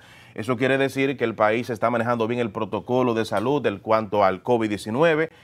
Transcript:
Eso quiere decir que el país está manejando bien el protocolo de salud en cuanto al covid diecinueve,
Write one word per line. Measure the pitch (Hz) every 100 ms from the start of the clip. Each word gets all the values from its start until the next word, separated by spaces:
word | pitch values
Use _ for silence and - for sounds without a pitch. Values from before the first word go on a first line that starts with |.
| - - -
Eso | - 110 120
quiere | 131 135
decir | 135 135 135 127
que | 117
el | 101
país | 107 117 123
está | 110 117
manejando | 120 117 120 110
bien | 123
el | 117
protocolo | 110 104 104 87 127 123
de | 113
salud | 107 101 117 143 120
en | 101
cuanto | 110 110 107 104
al | 98 92
covid | 123 120 107
diecinueve, | 101 107 117 165 151 160 -